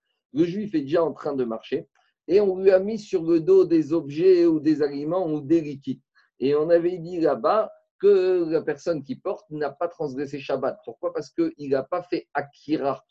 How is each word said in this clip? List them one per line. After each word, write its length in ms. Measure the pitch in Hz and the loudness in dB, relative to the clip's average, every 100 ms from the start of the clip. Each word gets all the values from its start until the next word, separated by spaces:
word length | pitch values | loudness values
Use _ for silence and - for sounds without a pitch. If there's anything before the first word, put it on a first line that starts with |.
| _ _ _ | _ _ _
Le 100 | 131 | -2
juif 300 | 170 196 214 | -2 -2 -6
est 80 | 160 | -6
déjà 220 | 135 170 | -2 0
en 100 | 160 | 0
train 220 | 127 156 139 | -4 -6 -4
de 80 | |
marcher 440 | 120 110 - 143 - _ _ _ - | -4 -6 -6 -8 -8 _ _ _ 0
et 140 | 190 | 2
on 160 | 202 185 | 2 2
lui 140 | 190 | 4
a 80 | 190 | 4
mis 180 | 196 226 | 2 -6
sur 260 | - 185 | -4 -2
le 180 | 165 170 | 2 2
dos 240 | 160 190 170 | 6 4 6
des 280 | 165 139 | 2 2
objets 520 | 165 143 147 185 180 170 | -2 -4 2 4 6 4
ou 140 | 156 | 2
des 220 | 143 147 | 2 0
aliments 460 | 147 143 151 185 170 | 0 -4 -4 -4 -2
ou 100 | 151 | -4
des 200 | 135 165 | 0 0
liquides. 400 | 147 139 - - _ _ _ - | 0 -8 -10 -10 _ _ _ -6
Et 160 | 131 147 | -2 0
on 140 | 160 | 2
avait 280 | 170 170 180 | 2 2 -4
dit 220 | 165 180 | -8 -2
là-bas 520 | 156 120 143 208 208 - _ _ | 0 0 0 0 -2 -8 _ _
que 460 | 196 196 185 180 160 | 4 4 4 0 0
la 120 | 156 | -2
personne 420 | 156 147 - 156 | -2 -4 -4 -6
qui 140 | - 131 | -6 -8
porte 340 | - - - | -8 -8 -10
n'a 180 | 151 147 | -8 -8
pas 180 | - 170 | -6 -8
transgressé 500 | - 151 131 139 143 | -6 -8 -6 -8 -8
Shabbat. 400 | 139 135 127 - - | -6 -4 -4 -6 -12
Pourquoi ? 280 | - 175 | -10 -8
Parce 160 | 165 147 | -8 -6
qu'il 380 | - 165 - 143 | -4 -4 -4 -4
n'a 140 | - | -2
pas 180 | - 180 | -2 -6
fait 260 | - 170 - | -4 -8 -6
Akira, 680 | 147 143 _ - 151 135 135 _ | -8 -8 _ -4 -2 -2 -4 _